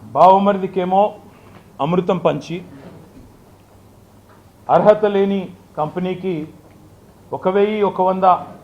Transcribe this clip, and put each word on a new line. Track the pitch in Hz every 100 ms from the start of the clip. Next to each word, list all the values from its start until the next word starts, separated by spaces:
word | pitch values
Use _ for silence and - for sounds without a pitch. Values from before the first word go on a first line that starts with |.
| - 135
బావమరిదికేమో | 175 190 196 202 185 190 180 190 208 - - - - - - -
అమృతం | 139 180 180 185 175
పంచి, | 143 - 170 175 - - - - - - - - - _ - - - _ _ _ - _ _ -
అర్హత | 147 190 214 214
లేని | 202 196 196 180 - - -
కంపెనీకి | 156 170 180 180 185 165 156 - - - - - - - -
ఒక | 139 185 196
వెయ్యి | 202 214 196
ఒక | 185
వంద | 185 190 185 175 - -